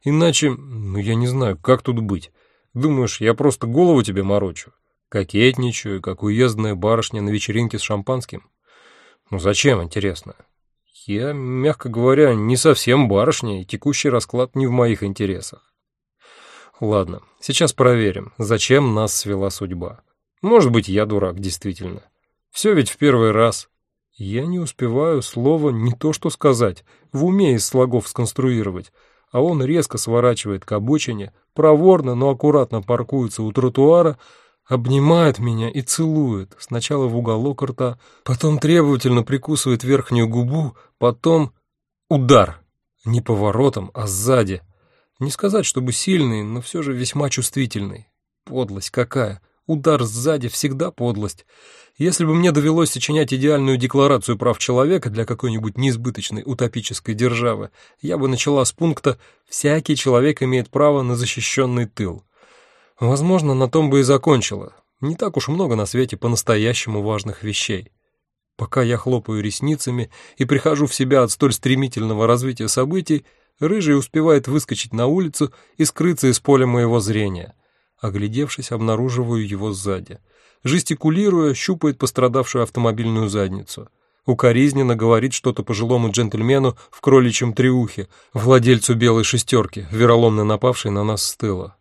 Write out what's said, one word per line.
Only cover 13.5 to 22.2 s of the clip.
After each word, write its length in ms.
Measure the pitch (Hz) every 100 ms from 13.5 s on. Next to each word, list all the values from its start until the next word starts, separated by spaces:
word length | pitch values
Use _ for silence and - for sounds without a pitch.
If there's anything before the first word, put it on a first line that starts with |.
| 98
и 40 | 92
текущий 440 | 110 143 143 151
расклад 460 | 120 - 123 127 135
не 120 | 135
в 40 |
моих 300 | 123 120 107
интересах. 720 | 101 98 101 90 - - _ _ _ _ _ _ _ - - - - _
Ладно, 420 | 110 104 90 90 _ _
сейчас 340 | - - 160
проверим, 600 | - 127 120 107 92 98 -
зачем 560 | 107 113 - 135 135
нас 220 | 110 107 -
свела 340 | 101 98 98
судьба. 520 | - 95 90 85 - _ _ _ _
Может 300 | 190 233 143
быть, 160 | 117 101
я 180 | 95 107
дурак, 340 | 104 92 87
действительно. 640 | 95 87 101 90 90 90 _ _